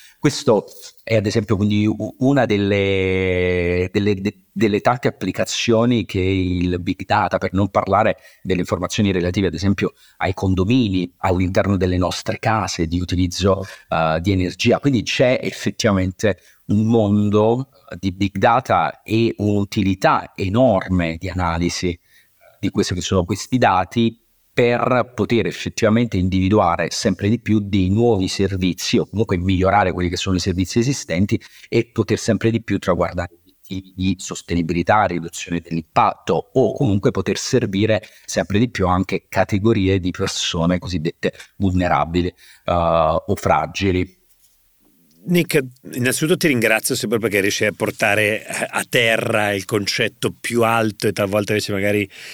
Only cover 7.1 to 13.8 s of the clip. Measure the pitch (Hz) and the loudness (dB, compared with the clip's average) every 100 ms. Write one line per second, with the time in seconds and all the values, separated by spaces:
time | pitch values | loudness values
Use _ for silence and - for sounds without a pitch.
7.1 | 104 90 92 92 92 98 107 98 98 107 | 0 2 0 0 0 0 0 2 2 2
8.1 | - - - 92 90 87 90 87 - 101 | -2 -8 -10 -4 -2 -2 -4 -2 0 0
9.1 | 92 87 101 92 80 98 98 92 - _ | 0 0 0 -2 0 -2 0 -2 -6 _
10.1 | - 92 - 95 92 92 131 110 92 90 | -6 -4 -2 0 2 2 2 2 0 -4
11.1 | _ 95 90 92 104 95 98 92 90 87 | _ -2 0 0 0 0 0 0 0 -2
12.1 | - - 110 117 110 87 - 80 87 87 | -2 -8 -4 -2 -2 -2 -4 -2 -2 -2
13.1 | 90 90 90 98 95 95 - | -2 -2 0 0 0 -4 -14